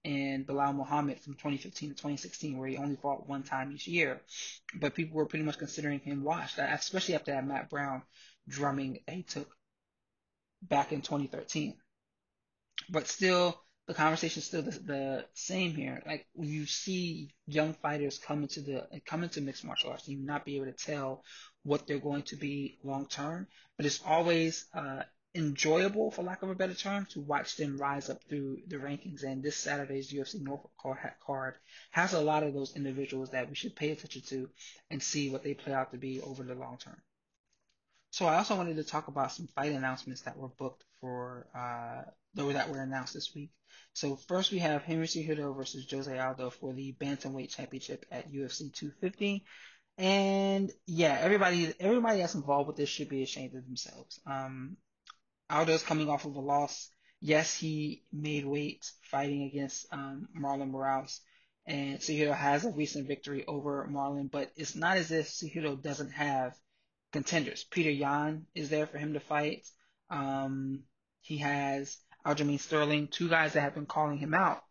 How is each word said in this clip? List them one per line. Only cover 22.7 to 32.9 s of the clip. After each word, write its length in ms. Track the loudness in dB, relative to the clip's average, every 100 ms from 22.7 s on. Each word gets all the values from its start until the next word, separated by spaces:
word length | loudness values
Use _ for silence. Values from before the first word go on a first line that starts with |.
| -6
long 220 | -4 -4
term. 440 | -4 -4 -4 -4 -8 -12 -18 -2
But 80 |
it's 160 | 0 0 4
always, 580 | 6 8 6 4 0 -8
uh, 300 | -6 -6 -6 -8 _ _
enjoyable, 800 | 0 0 4 6 6 6 4 0
for 140 | 0
lack 180 | -4 -4
of 80 | -4
a 60 | 0
better 180 | 0
term, 320 | 0 -2 -2 -2
to 100 | -6
watch 360 | 0 0 0 -2
them 200 | -2 0
rise 340 | 0 0 -2
up 100 | -8
through 340 | -4 -4 -2 -6 -6
the 100 | -6
rankings. 460 | -4 -6 -8 -6
And 200 | -4 -2
this 140 | -2 -2
Saturday's 560 | -2 -2 -2 -4 -4
U 100 | -4
F 60 | -4
C 120 | -6
Norfolk 320 | -6 -6 -10 -10
card, 180 | -8 -6 -8 -10
card 300 | -6 -4 -4 -8 -20 -20 -2
has 220 | 2 4
a 60 | 4
lot 220 | 4 4
of 100 | 2
those 220 | 0 -4
individuals 560 | -4 -4